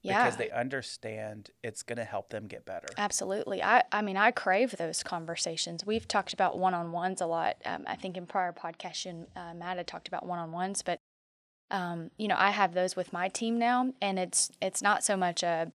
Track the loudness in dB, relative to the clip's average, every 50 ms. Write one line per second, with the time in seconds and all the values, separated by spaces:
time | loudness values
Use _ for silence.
0 | 0 2 4 4 4 4 4 0 -4 -2 0 -2 -2 0 -2 -4 -6 -6 -12 -10
1 | -10 -8 -8 -6 -8 -8 -10 -12 -16 -18 _ _ -10 -8 -8 -8 -8 -6 -6 -6
2 | -4 -4 -4 -6 -6 _ -8 -8 -8 -8 -12 -12 -10 -8 -10 -8 -8 -6 -2 -2
3 | -2 0 0 -2 0 0 -2 -2 -2 -2 -2 0 4 6 6 6 6 6 2 0
4 | 0 0 2 4 4 4 4 2 2 4 4 4 4 2 0 -4 -4 -2 -2 -4
5 | -4 -4 -6 -6 -4 -6 -4 -4 -2 -2 -2 -2 -4 -4 -4 -6 -2 -2 -2 -2
6 | -2 0 0 0 0 0 0 2 2 2 4 4 2 2 2 2 -2 -2 -2 0
7 | 0 0 0 0 0 0 2 2 2 0 0 _ -4 -4 -4 -4 -4 -6 -6 -6
8 | -6 -8 -6 -8 -10 -2 0 0 0 0 -4 -6 -10 -10 -10 _ -12 -10 -8 -8
9 | -8 -8 -8 -10 -12 -12 -12 -12 -12 -10 -10 -8 -6 -6 -4 -4 -6 -8 -10 -12
10 | _ -6 -6 -6 -4 -4 -4 -4 -4 -4 -2 -2 -2 -2 -2 -4 -2 -2 -4 -4
11 | _ _ _ _ _ _ _ _ _ _ _ _ _ _ -2 -2 -2 -2 -4 -6
12 | -8 -10 _ -4 2 2 4 6 6 4 6 6 4 4 4 2 2 2 0 -2
13 | -4 -4 -2 -2 -2 -2 -2 -2 0 0 2 4 4 4 4 4 2 0 0 _
14 | -2 0 0 0 -2 0 2 2 0 0 -2 _ -4 -2 -2 2 4 4 4 4
15 | 4 2 2 2 2 2 2 0 0 2 2 0 0 -4 -6